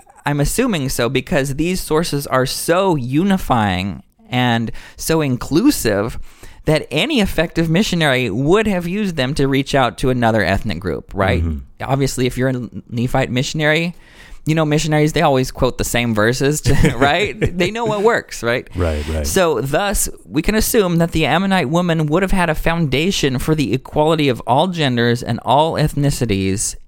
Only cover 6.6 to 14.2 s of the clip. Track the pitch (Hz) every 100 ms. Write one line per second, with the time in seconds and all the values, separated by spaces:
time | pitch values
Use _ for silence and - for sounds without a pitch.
6.6 | - 156 - 143 233 285 190 - 170 -
7.6 | 165 165 220 175 151 127 123 98 143 202
8.6 | 220 180 170 196 202 160 127 156 135 139
9.6 | 131 143 120 - 123 127 117 110 85 101
10.6 | 113 80 90 65 - 95 95 87 82 73
11.6 | - - 113 135 131 - 123 120 131 127
12.6 | 120 98 - 117 123 139 131 123 139 156
13.6 | 151 156 170 - - -